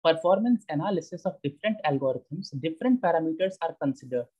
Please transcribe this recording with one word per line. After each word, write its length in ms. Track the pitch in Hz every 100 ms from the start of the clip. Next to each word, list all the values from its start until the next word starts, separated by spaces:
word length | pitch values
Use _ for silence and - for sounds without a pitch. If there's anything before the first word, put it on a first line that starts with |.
performance 600 | 165 160 175 196 233 240 -
analysis 580 | 151 190 185 - 175 185
of 60 | 180
different 360 | 143 - 214 214
algorithms, 640 | 151 139 135 123 _ 165 - 135
different 420 | 160 160 254 254
parameters 520 | 180 165 160 320 - -
are 120 | 165 -
considered 440 | 139 131 131 123 120